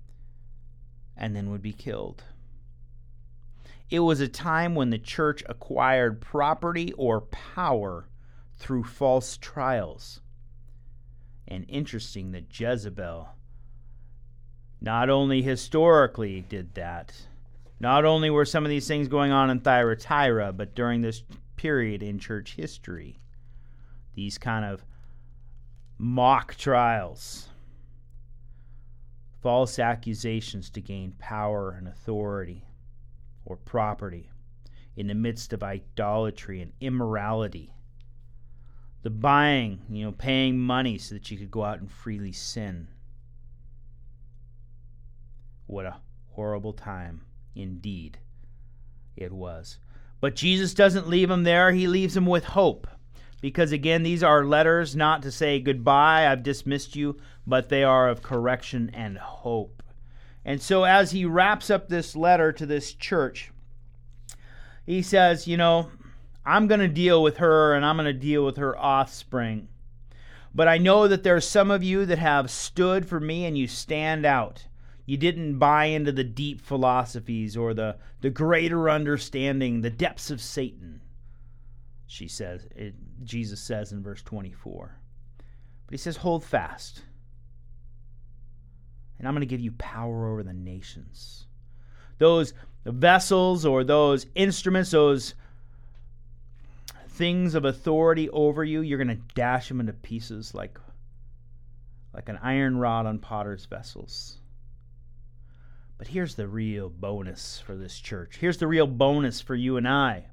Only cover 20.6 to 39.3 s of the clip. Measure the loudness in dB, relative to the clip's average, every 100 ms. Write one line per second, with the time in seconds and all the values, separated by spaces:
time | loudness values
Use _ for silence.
20.6 | -10 -4 -2 0 -2 -4 -12 -18 -16 -8
21.6 | -2 0 0 -4 -6 -8 -8 -8 -8 -10
22.6 | -10 -12 -12 -12 -12 -18 -18 -20 -18 -18
23.6 | -20 -20 -20 -18 -16 -10 -8 -6 -4 -4
24.6 | -4 -8 -12 -18 -18 -18 -18 -20 -18 -18
25.6 | -18 -20 -20 -8 -4 2 4 4 2 -6
26.6 | 2 4 4 0 -4 -10 -14 -16 -16 -18
27.6 | -20 -20 -20 -20 -20 -20 -18 -18 -18 -20
28.6 | -20 -20 -20 -20 -20 -20 -20 -6 2 4
29.6 | 2 2 0 0 -4 -6 -4 -4 -4 -10
30.6 | -10 -12 -10 -10 -10 -12 -10 -4 -2 -2
31.6 | -4 -8 -12 -12 -6 -4 -4 -6 -8 -12
32.6 | -16 -20 -20 -20 -18 -18 -18 -18 -16 -16
33.6 | -6 -2 -2 -4 -10 -12 -16 -20 -20 -20
34.6 | -20 -20 -18 -8 -4 -2 -2 -4 -8 -8
35.6 | -6 -8 -10 -4 -2 0 -2 -4 -12 -12
36.6 | -12 -10 -4 -2 -2 -2 -2 -2 -4 -8
37.6 | -16 -18 -20 -20 -18 -18 -18 -18 -18 -18
38.6 | -18 -18 -18 -12 -8 -2 4